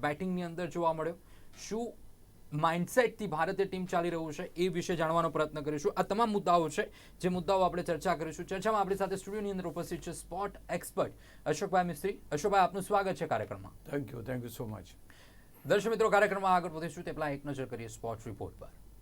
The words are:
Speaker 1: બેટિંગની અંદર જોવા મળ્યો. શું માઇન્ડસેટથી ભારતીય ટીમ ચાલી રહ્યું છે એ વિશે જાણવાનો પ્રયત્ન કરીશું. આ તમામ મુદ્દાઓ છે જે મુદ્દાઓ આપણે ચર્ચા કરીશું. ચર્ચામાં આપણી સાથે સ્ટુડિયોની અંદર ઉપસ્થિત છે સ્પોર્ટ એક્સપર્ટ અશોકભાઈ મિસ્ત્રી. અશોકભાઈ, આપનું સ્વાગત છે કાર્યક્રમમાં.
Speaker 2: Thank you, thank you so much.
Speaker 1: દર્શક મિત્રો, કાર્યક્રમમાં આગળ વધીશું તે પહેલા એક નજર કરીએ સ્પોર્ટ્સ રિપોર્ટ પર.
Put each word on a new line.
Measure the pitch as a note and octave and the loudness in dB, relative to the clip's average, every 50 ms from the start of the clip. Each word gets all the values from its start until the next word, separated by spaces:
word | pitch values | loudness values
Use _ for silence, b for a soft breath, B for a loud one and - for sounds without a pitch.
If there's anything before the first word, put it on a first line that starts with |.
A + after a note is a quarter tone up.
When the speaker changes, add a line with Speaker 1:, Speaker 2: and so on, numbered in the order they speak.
Speaker 1:
બેટિંગની | A#2+ D3 D3+ D3 F#3+ F#3 F3+ F3+ | -2 -2 -2 -2 -2 -2 -2 -2
અંદર | F3 E3+ E3 E3 F3+ D#3+ | -2 -4 -4 -4 -4 -4
જોવા | C3+ F3 E3+ E3 D#3+ | -2 2 2 2 2
મળ્યો. | D#3 D#3 D#3+ E3+ - - b b b b b b - - - | 2 -2 -4 -4 -8 -14 b b b b b b -14 -10 -6
શું | G3 A3+ A#3+ A3 - - - - - - - - - - - - - | -4 -4 -4 -6 -8 -12 -18 -20 -20 -20 -20 -20 -20 -20 -14 -8 -4
માઇન્ડસેટથી | D3 D#3+ E3 D#3+ F3 F3 - - B3+ A#3+ A3 A3 - G#3+ F#3+ | 2 2 2 2 2 0 0 4 4 4 4 4 -2 -6 -2
ભારતીય | D#3 D3+ E3 E3+ G3 F#3+ G3 | 0 0 0 0 2 0 0
ટીમ | - G3 F#3 F#3 | 0 0 -4 -4
ચાલી | F3+ - F3 E3+ F3 | 0 2 2 2 2
રહ્યું | E3+ E3 D#3+ D#3+ D3 | 0 -2 -4 -4 -6
છે | - F3+ | -6 -8
એ | - - E3 F3 F#3 | -8 -2 0 0 0
વિશે | D#3+ F3 D#3+ - F#3 | 0 0 -2 0 0
જાણવાનો | D#3+ E3 D#3 E3 E3+ E3 E3 | 0 2 2 4 4 2 2
પ્રયત્ન | D3+ D#3 D3+ D3+ D3+ D3+ | 2 2 0 0 0 -4
કરીશું. | D3 D3+ D3+ D3 - G3+ - - | -4 -2 -2 0 0 0 2 0
આ | F#3 | 0
તમામ | F#3 G3+ G#3 A#3 A3 | 0 2 2 2 4
મુદ્દાઓ | G#3 G3+ - - F3 F3 E3 D#3 | 2 2 4 6 6 6 6 4
છે | C#3+ - G#3+ - B B B B B B | 0 -2 -2 -2 B B B B B B
જે | - F#3 | -2 0
મુદ્દાઓ | F3+ F3+ F3 - G3 F#3+ | 0 0 2 4 4 6
આપણે | F#3 F3 E3+ F3+ E3+ | 6 4 2 0 0
ચર્ચા | E3+ E3+ D3+ D#3 F#3 E3+ | 0 -2 0 2 0 0
કરીશું. | D3 D#3+ D#3+ D3 - F3 | 0 0 -6 -6 -8 -6
ચર્ચામાં | - G3 G3 F#3 G#3+ A3 G#3 | -4 -4 0 2 2 4 4
આપણી | G3 F3+ G3 | 4 2 2
સાથે | F#3 G3 F#3 F#3+ | 0 0 -2 -2
સ્ટુડિયોની | F#3+ - - G3 G#3+ G#3 G3+ | -4 -6 -6 -6 -4 -2 -2
અંદર | G3 F#3 F3 E3+ | -2 -2 -4 -4
ઉપસ્થિત | C#3+ F3 E3+ - F3 D#3 | -4 -4 -4 -4 -6 -6
છે | - F3+ | -6 -8
સ્પોર્ટ | E3 - - - E3+ F3+ G3+ - - - - - | -8 -8 -10 -8 -6 -4 -4 -4 -6 -8 -8 -4
એક્સપર્ટ | F#3 F3 - - - F#3 D3+ A2 - B B B B B B | -4 -4 -4 -4 0 0 0 0 -2 B B B B B B
અશોકભાઈ | - D#3 D3+ G3+ F3+ E3 F3+ F3+ | -2 -2 0 0 2 2 2 2
મિસ્ત્રી. | F3 E3 D3 - G3 G3+ - - - | 2 -2 -2 -2 -4 -4 -4 -6 -6
અશોકભાઈ, | - - - G#3 G3 G3 | -4 0 0 4 6 6
આપનું | F#3 E3+ F3 G3 F3+ | 6 6 4 -2 -2
સ્વાગત | - G#3 G3 G3 F#3+ F3+ | 2 2 2 2 2 0
છે | - E3+ D3+ | -2 -2 0
કાર્યક્રમમાં. | C3+ A2+ G#2+ G2 G#2+ G2 G2 - - - - - | 0 0 -2 -4 -6 -10 -10 -14 -16 -16 -10 -4
Speaker 2:
Thank | - C#3+ C#3 - | -4 -4 -4 -4
you, | C3+ B2 | -8 -10
thank | A2+ - B2+ B2+ A#2+ | -8 -6 -6 -6 -6
you | A#2+ A2+ - C3 | -8 -8 -8 -8
so | A2+ G#2+ | -8 -8
much. | G2+ F#2 - - - - B B B B B B B B B B - - | -10 -12 -16 -20 -20 -20 B B B B B B B B B B -8 0
Speaker 1:
દર્શક | C3 E3+ G#3 F#3+ A3 | 2 2 2 4 2
મિત્રો, | A3+ G3 A3 A3 | 2 4 4 6
કાર્યક્રમમાં | F#3 G3+ G#3+ G3+ F#3+ G3+ G3 F#3+ F#3 | 6 6 6 4 2 2 4 4 4
આગળ | F3+ E3+ F3+ | 4 4 0
વધીશું | D#3 D#3+ D#3+ E3+ D3 - F3 | -6 -6 -6 -6 -8 -8 -8
તે | F3 | -6
પહેલા | D3 D3 D#3 D3 | -4 -2 -2 -2
એક | C#3+ C#3 - | -2 -4 -6
નજર | D3 C#3 C3+ C3 | -6 -6 -6 -6
કરીએ | A#2 B2 A2 A#2 A2 | -6 -6 -8 -10 -10
સ્પોર્ટ્સ | A2+ - - A#2 A2+ A2+ - A#2+ | -10 -8 -6 -6 -6 -6 -8 -10
રિપોર્ટ | G#2 - G#2 F2+ - - | -8 -8 -8 -10 -10 -12
પર. | - - - - - - - - | -16 -16 -18 -18 -20 -20 -20 -20